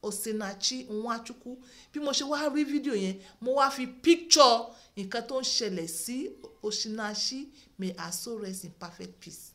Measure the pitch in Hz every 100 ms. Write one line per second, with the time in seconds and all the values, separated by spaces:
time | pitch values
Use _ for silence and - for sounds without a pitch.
0 | 208 202 220 214 202 202 - 254 254 214
1 | 226 226 233 247 247 254 - - - 302
2 | 285 262 277 294 302 285 294 294 269 220
3 | 190 190 - - 240 269 269 269 254 254
4 | - 339 - 320 269 233 - - - -
5 | 190 233 233 262 254 - 214 185 165 -
6 | - 247 339 - - - 214 208 226 214
7 | 214 208 - 262 294 - - - 185 180
8 | 170 170 - 226 202 190 180 - 175 -
9 | 180 - - 151 -